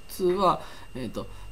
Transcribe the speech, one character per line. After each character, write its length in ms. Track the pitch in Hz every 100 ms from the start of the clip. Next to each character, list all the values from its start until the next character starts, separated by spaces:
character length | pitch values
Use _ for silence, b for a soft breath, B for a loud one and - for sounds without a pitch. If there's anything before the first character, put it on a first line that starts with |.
| -
普 60 |
通 100 | - 185
は、 340 | 185 185 156 B B B
え 120 | 127 120
っ 40 |
と、 160 | 101 - B B